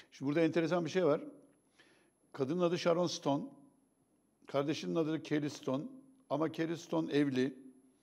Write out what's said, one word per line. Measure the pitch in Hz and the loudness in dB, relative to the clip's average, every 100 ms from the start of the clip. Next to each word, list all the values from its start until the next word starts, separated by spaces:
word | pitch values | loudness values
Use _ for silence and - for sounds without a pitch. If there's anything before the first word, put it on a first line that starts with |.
| - | -20
Şimdi | - 139 | -6 -2
burada | 147 | 2
enteresan | 165 170 165 175 | 2 2 2 0
bir | 156 | 0
şey | 185 165 | 2 4
var. | 151 - - - _ _ _ _ _ _ _ _ | 2 0 -16 -20 _ _ _ _ _ _ _ _
Kadının | - 131 180 | -4 -2 2
adı | 175 175 | 2 2
Sharon | 175 170 175 | 2 2 2
Stone. | - 147 139 233 - - _ _ _ _ _ _ _ - | 0 -2 -2 -4 -12 -20 _ _ _ _ _ _ _ -6
Kardeşinin | 139 143 147 180 | -2 -2 -2 -2
adı | 175 156 156 | -2 0 -2
Kelly | - 151 147 | -2 -2 -2
Stone. | - - 131 247 - - _ - | -4 -4 -4 -6 -14 -20 _ -6
Ama | 139 156 | -2 -2
Kelly | 156 160 165 | -2 -4 -6
Stone | - 165 160 | -4 -4 2
evli. | 143 143 127 127 - - - _ _ | 2 4 2 0 -2 -14 -20 _ _